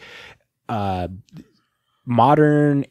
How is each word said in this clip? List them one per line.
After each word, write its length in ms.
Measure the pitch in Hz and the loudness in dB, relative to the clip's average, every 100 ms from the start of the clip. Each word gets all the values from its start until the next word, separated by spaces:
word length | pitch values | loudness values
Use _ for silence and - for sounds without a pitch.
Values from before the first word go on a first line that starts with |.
| - - - - _ _ - | -20 -20 -20 -20 _ _ -10
uh, 380 | 113 101 92 87 92 - - - _ _ _ _ _ 127 | -6 -6 -6 -8 -12 -20 -20 -20 _ _ _ _ _ -2
modern 800 | 117 127 151 151 147 147 143 - | 2 4 4 2 2 0 0 -4